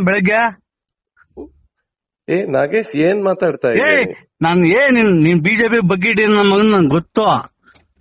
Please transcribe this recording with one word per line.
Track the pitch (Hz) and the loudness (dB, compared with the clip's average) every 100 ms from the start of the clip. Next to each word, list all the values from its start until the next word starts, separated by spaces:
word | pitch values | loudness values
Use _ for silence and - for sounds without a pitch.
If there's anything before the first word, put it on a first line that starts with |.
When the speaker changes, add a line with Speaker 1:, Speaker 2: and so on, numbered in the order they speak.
Speaker 1:
ಬೆಳಗ್ಗೆ. | 185 202 190 214 233 185 _ _ _ _ _ _ _ - - _ _ _ _ _ _ _ - | 0 0 0 0 -2 -6 _ _ _ _ _ _ _ -20 -20 _ _ _ _ _ _ _ -6
Speaker 2:
ಏ, | 175 196 | -6 -2
ನಾಗೇಶ್, | 135 143 214 214 143 | -4 -2 -4 -4 -2
ಏನ್ | 165 202 | 0 0
ಮಾತಾಡ್ತಾ | 196 185 175 143 127 | -2 -2 -4 -2 -2
Speaker 1:
ಏ, | |
Speaker 2:
ಇದ್ದೀನಿ? | 120 294 294 220 - _ _ | 0 0 0 -2 -8 _ _
Speaker 1:
ನಾನ್, | 165 180 165 | 0 2 2
ಏ, | 220 277 | 2 2
ನೀನ್, | 247 220 170 | 2 2 2
ನೀನ್ | 156 175 | 2 2
ಬಿ | 160 | 0
ಜೆ | 220 226 | -2 0
ಪಿ | 233 185 | 0 0
ಬಗ್ಗೆ | 190 214 | -2 0
ಇಡೀ | 214 214 | 0 2
ನನ್ | 208 202 | 2 2
ಮಗನ್ | 196 214 | 2 2
ನನ್ | 202 151 | 2 2
ಗೊತ್ತು. | 160 - - 208 127 - _ _ _ _ _ | 0 -2 -2 0 -2 -4 _ _ _ _ _